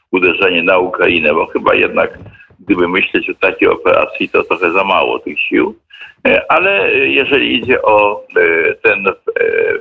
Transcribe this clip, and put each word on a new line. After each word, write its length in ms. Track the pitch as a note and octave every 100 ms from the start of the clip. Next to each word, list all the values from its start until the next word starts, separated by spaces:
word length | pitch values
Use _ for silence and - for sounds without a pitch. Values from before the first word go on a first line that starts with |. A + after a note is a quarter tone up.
| -
uderzenie 500 | F#2 F2+ E2 F#2+ E2+
na 160 | F2 F#2
Ukrainę, 560 | F#2 F2+ F2+ E2+ D2+
bo 120 | D#2+ -
chyba 280 | - G2
jednak, 440 | G2+ F#2+ F2 E2 - - - - _
gdyby 280 | - F2+ F2
myśleć 420 | F#2+ - F#2+ F2+
o 40 |
takiej 340 | - F#2+ E2+ F2+
operacji, 600 | - - D#2 D2+ - F#2
to 140 | F#2
trochę 260 | - F2 F2
za 140 | F#2
mało 340 | G2 F2 B1+ A#1
tych 220 | - D2+
sił. 340 | - - - - _ - - _ -
E, 160 | - -
ale 380 | D#3+ F#3+ G3 E3
jeżeli 640 | A#2 C3+ C#3 C3+ C#3 A#2+ B2+
idzie 260 | A#2+ B2+
o, 400 | A2 G#2 G2+ G#2 - F2+
e, 380 | E2 E2 D#2+
ten, 340 | - A2+ G2+ G2
e, 40 | F2 - - G1+ G1+ G1+ G1+